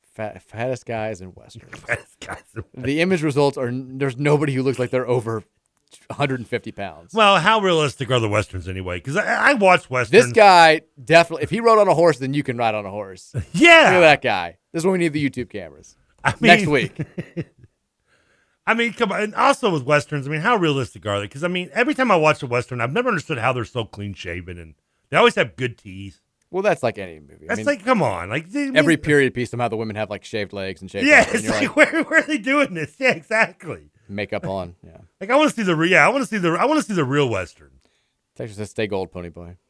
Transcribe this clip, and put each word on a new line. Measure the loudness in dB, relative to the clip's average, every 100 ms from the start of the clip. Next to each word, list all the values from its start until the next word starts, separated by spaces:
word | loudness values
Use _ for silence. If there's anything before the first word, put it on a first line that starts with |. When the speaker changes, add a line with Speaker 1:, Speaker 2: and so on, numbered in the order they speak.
| _
Speaker 1:
Fat, | -12 -12 -12
fattest | _ -8 -6 -6 -8
guys | -8 -6 -10
in | -14
Westerns. | -20 -20 -20 -20 -18
Speaker 2:
<laughs> |
Fattest | -8 -8 -8 _
guys | -16 -16 _
in | -16
Westerns. | -16 -8 -4
Speaker 1:
The | -2
image | 0 0
results | 0 2 0 0
are, | -6
n-, | -6 -10 -6
there's | -4 -2
nobody | 2 2 2
who | 0
looks | -2 -2
like | -2
they're | -2 0
over | -2 -2 -8 -10 _ _ _ _ -20 _
hundred | -6 -4 -4
and | -6
fifty | -8 -8
pounds. | -12 -12 -12 -8
Speaker 2:
Well, | 2 4 4
how | 2 0
realistic | 2 0 -2 -4 -2
are | 0
the | 0
Westerns | -2 -2 -10 -10
anyway? | -10 -8 -10
'Cause | -6 -6
I, | -2 0 2
I |
watch | 4 4 4 2
Westerns. | -4 4 4 4
Speaker 1:
This |
guy | 6 8 10 8 6 _ -20
definitely, | 4 4 4 -4
if | -4
he | 0
rode | 4 6
on | 6
a |
horse, | 4 4 2
then | -4
you | -4
can | -4 -2
ride | -2
on | -2 -8
a |
horse. | -10 -12 -16 -12 -10
Speaker 2:
<laughs> | -8
Yeah. | 2 6 8
Speaker 1:
Look | 8
at | 6
that | 6 6
guy. | 0 -2 -6 -12 _
This | -4
is | -2
when |
we | 0
need | -2
the | -2 -4
YouTube | -4 -10
cameras. | -10 -14 -18 -20 _ _ _
Speaker 2:
I | -4 2
Speaker 1:
Next | 4 6
Speaker 2:
mean, | 4
Speaker 1:
week. | 0 -2 -6
Speaker 2:
<laughs> | -12 -10 -12 -12 -14 _ _ _ _ _ _ _ _ _ _ _ -2
I |
mean, | 0 -2
come | -2 -2
on. | -2
And | -4
also | 2 2 2 0
with | 0
Westerns, | 2 0 2 -8 -6
I |
mean, | -4
how | 0 2
realistic | 2 0 -4 -8 -4
are | -4
they? | -4
'Cause, | -8
I | -6
mean, | -6 -6
every | -2 -2
time | 0 2
I | 4
watch | 4 0
a | -2
Western, | -4 -4 -6
I've | -4
never | -2 -2
understood | -4 -4 -4
how | -2
they're | -2
so | -6 -8
clean-shaven, | -8 -10 -12 -10 -10 -10 -12 -16
and | -18 _ _ _ _
they | 2
always | 2 2
have | -4 -4
good | -8 -8
teeth. | -18 -14 -16 _ _ _ _
Speaker 1:
Well, | -4
that's | -2 -2
like | -4 -6
any | -14 -16
movie. | -20 -20
I | -8
Speaker 2:
That's | -4
Speaker 1:
mean, | -4
Speaker 2:
like, | -4
come | 0 0
on. | 0 -2 -6
Like, | -8 -8
they, | -8 -2
Speaker 1:
every | 0 2
Speaker 2:
I | 0
mean |
Speaker 1:
period | 2 2 2
piece, | -2 -8
somehow | -6 -6
the | -6
women | -8 -8
have, | -8
like, | -10
shaved | -8 -8 -8
legs | -8 -10 -10
and | -12
shaved | -4 2
Speaker 2:
Yeah, | 2
Speaker 1:
arms, | 2
and | -4
Speaker 2:
it's |
Speaker 1:
you're | -4
Speaker 2:
like, | -4 -2 2
Speaker 1:
like, |
Speaker 2:
<laughs> | 2
where, | 0
where | 0 -2
are | 0
they | -6
doing | -2 -2 -2
this? | -4 -10 _
Yeah, | -2
exactly. | -2 -4 -2 -2 -6 -14 -14 _ _ _
Speaker 1:
Makeup | -8 -6 -6 -6
on, | -8 -10 -16
yeah. | -20 -20 _ _
Speaker 2:
Like, | 0
I | 2
wanna | 2
see | 0
the | -2 0
re-, | 2
yeah, | 4 4
I |
wanna | 2 -4
see | -2
the, | -2
I | 0
wanna | 0 0
see | -2
the | -4
real | -2 0 0
Western. | -2 -6 _ -20 _ _ _ _ _ _ -14
Speaker 1:
Texas | -12 -10
says, | -10
"Stay | -6 -4
gold, | -4 -6
pony | -10 -14
boy." | -16 -20 -20